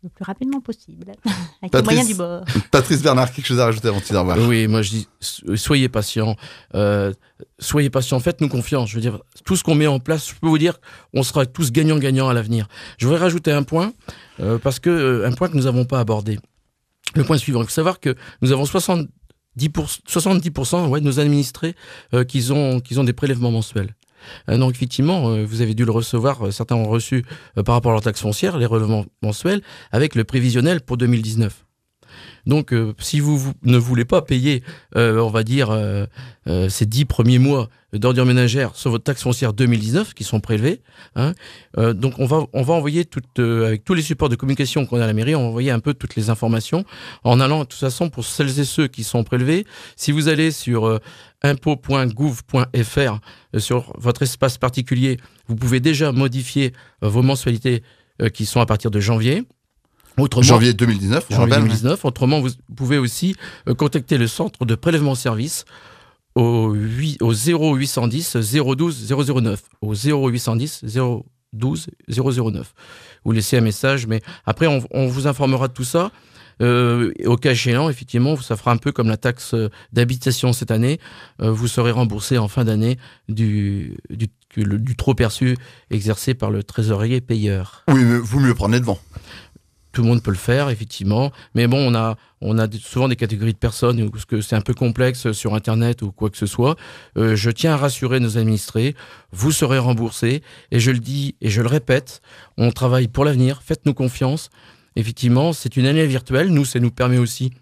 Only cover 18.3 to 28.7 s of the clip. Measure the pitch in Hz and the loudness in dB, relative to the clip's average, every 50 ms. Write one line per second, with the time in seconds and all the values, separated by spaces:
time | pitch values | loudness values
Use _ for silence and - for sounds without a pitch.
18.3 | - _ - 127 135 131 143 139 - 190 170 - 185 170 151 - _ _ _ - | -8 _ 0 0 2 2 0 -2 -2 -2 0 0 0 -2 -2 -6 _ _ _ -20
19.3 | _ _ _ _ _ 123 131 156 147 175 151 135 - - _ - - 175 160 196 | _ _ _ _ _ -2 -2 -2 -2 -2 -6 -6 -8 -12 _ -4 -4 -2 0 2
20.3 | 190 180 165 170 156 - 135 117 - 175 175 151 127 151 147 143 131 139 147 147 | 2 2 0 -2 -4 -4 -4 -2 0 0 0 0 0 2 0 0 0 2 2 2
21.3 | 147 143 139 127 - - - 165 170 _ - - - - - _ - 123 123 123 | 2 2 0 -2 -6 -8 -8 -8 -8 _ -18 -20 -20 -20 -10 _ 0 0 0 0
22.3 | - 139 117 123 139 147 147 135 127 123 123 - 120 127 139 120 123 - - 139 | 0 -2 -2 0 0 0 0 0 0 -2 -4 -2 -2 0 0 0 0 0 -2 -2
23.3 | 135 123 120 120 117 113 107 - - 107 98 104 107 _ _ _ _ _ - - | 0 0 0 0 0 0 -2 -4 -4 -6 -6 -6 -10 _ _ _ _ _ -20 -20
24.3 | - - _ - 110 120 131 127 127 123 131 127 - - 143 156 185 185 139 113 | -20 -14 _ 0 2 2 2 2 0 -2 -4 -6 -2 0 0 2 2 2 0 0
25.3 | 113 107 107 107 110 113 120 110 110 107 123 113 107 117 117 - - 117 113 139 | 0 0 -2 -2 -2 -2 0 0 0 0 0 2 2 0 -2 0 -2 0 0 0
26.3 | 139 120 113 98 101 - 113 - 120 117 113 107 113 117 113 - 135 127 120 - | 0 0 -4 -4 -4 -4 -4 -2 0 0 0 0 0 -2 -2 -2 -4 -4 -4 -6
27.3 | - - - - _ - 101 110 120 120 113 123 113 107 101 113 104 - - 110 | -14 -20 -20 -10 _ -4 0 2 2 2 2 2 2 2 0 -2 -4 -2 -4 -4
28.3 | 104 - - 196 180 156 120 113 | -2 0 -2 -2 0 0 0 0